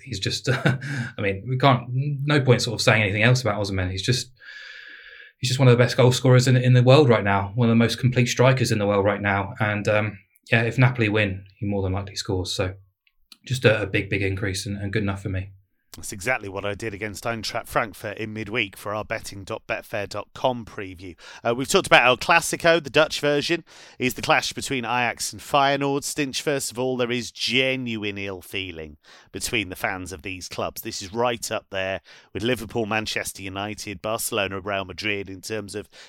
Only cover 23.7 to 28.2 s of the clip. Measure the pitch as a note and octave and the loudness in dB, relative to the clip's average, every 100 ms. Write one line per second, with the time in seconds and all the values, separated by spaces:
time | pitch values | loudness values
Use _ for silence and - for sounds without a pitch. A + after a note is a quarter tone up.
23.7 | - - - B2+ - - C#3 - - - | -20 -18 -4 -4 0 2 2 0 -6 -6
24.7 | C3+ A2+ B2 A#2 G2 - G#2 - D3 C#3 | -4 -2 0 0 -2 -8 -10 0 2 4
25.7 | C#3 C#3+ C#3 - - C#3 A#2 - C#3 - | 2 0 -2 -4 -4 -4 -4 -2 -2 -4
26.7 | G#2+ C3 B2+ A#2+ B2 A2 - - B2 C3 | -4 -4 -2 -2 -2 -6 -8 -2 2 2
27.7 | C3 B2 A2 G#2 G2+ | 0 -4 -4 -4 -4